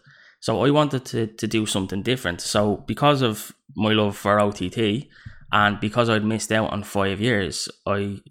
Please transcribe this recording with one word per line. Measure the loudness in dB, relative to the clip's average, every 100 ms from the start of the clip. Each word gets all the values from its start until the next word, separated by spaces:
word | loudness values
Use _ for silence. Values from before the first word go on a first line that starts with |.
| -20 -20 -20 _
So | -2 2
I | 4
wanted | 4 2 0 -4
to, | -4 -4
to | -4 -2
do | 0
something | 0 -2 -2 -4
different. | -2 -2 -2 -4
So | -2 2 2 0 -4
because | 0 2 4
of | 0 -2 -10 -18 _ -2
my | 2
love | 4 2 0
for | 2 4
O | 4
T | 0 -6
T, | 0 0 0 -6 -18 -20 -20 -2
and | 2 2 2
because | -2 0 2
I'd | 2
missed | 0 -2 0
out | 0 0
on | -4
five | -4 -2 -2 0
years, | 0 0 -2 -6 -10 -8 -4
I | -2 -2 -6 -12